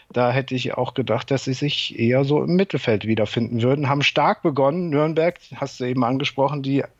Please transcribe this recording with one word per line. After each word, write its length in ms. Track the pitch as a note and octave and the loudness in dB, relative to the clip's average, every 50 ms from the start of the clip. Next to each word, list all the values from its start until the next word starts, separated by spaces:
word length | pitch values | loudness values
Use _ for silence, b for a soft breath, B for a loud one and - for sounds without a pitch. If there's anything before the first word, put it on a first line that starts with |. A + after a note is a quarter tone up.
| B - | B -4
Da 200 | - A#2+ B2 B2 | 0 0 2 2
hätte 240 | B2 C3+ C3 - C3 | 2 0 -2 -2 -4
ich 180 | B2+ B2+ - - | -4 -4 -4 -4
auch 200 | - B2 - - | -4 -4 -2 -2
gedacht, 360 | - B2 - A2 A#2+ - - | -4 -2 0 -2 -2 0 -2
dass 140 | C#3 C3 - | -2 -2 -2
sie 80 | C3+ | -4
sich 440 | C3 - C#3+ D3 - - - - - | -4 -2 -2 -2 -2 -4 -6 -6 -4
eher 280 | - A#2 A#2 B2 C3 C#3 | 0 2 2 4 2 2
so 180 | C#3 D3 D3+ | 2 2 0
im 140 | C3 C#3+ F3 | 2 2 2
Mittelfeld 500 | F#3 G3 - - C3+ - B2 A2 G2 G#2 | 2 2 0 -2 -2 0 0 0 0 0
wiederfinden 560 | G#2+ A2 G#2+ G#2+ - - A#2+ A2+ G#2+ A#2+ A#2 | 0 0 0 0 0 0 -2 -2 -2 0 0
würden. 260 | A2+ B2+ C#3 D3+ D3 B2+ | 2 2 2 2 0 0
Haben 140 | C#3 C#3+ | 0 0
stark 400 | C#3 - - D#3+ D3 F3 G#3 - | 0 0 2 2 2 2 2 0
begonnen. 480 | - E3+ C3+ C3+ C3+ C#3 D3+ F#3 F3+ E3+ | 0 0 2 2 2 2 2 0 -2 0
Nürnberg, 480 | C#3+ D3 D3+ D#3+ D#3+ D#3+ D#3+ F3 E3+ - - - C3 | 0 2 2 2 2 0 0 0 -2 -4 -12 -18 -10
hast 240 | - C#3 C3+ - - | -8 -8 -8 -6 -6
du 60 | B2+ | -4
eben 180 | B2 B2+ C3 | -2 0 0
angesprochen, 640 | B2 A#2 C3 C3 C3 - - - C3+ C#3 D3+ C#3+ C3+ | 2 2 0 0 -2 -4 0 0 0 0 0 -2 -2
die, 180 | C3+ C#3 C#3 - - _ | 0 0 0 -2 -4 _